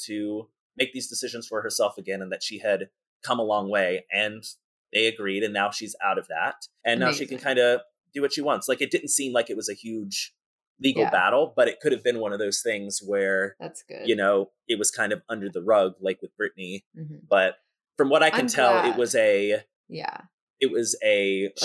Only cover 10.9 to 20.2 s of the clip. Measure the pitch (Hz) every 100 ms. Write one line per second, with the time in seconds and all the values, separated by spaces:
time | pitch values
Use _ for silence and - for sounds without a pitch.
10.9 | 131 - 95 92 123 156 - 117 - 151
11.9 | 127 123 120 107 101 104 101 - 107 101
12.9 | 98 98 101 95 95 98 - - - -
13.9 | - - 110 98 101 98 _ - 110 104
14.9 | - 104 104 - 113 98 87 90 107 95
15.9 | 90 95 92 - - 104 - 92 98 -
16.9 | 165 156 147 - 98 92 - _ _ _
17.9 | - 135 151 156 220 254 - 123 117 123
18.9 | 120 120 120 107 101 101 107 - _ -
19.9 | 80 76 -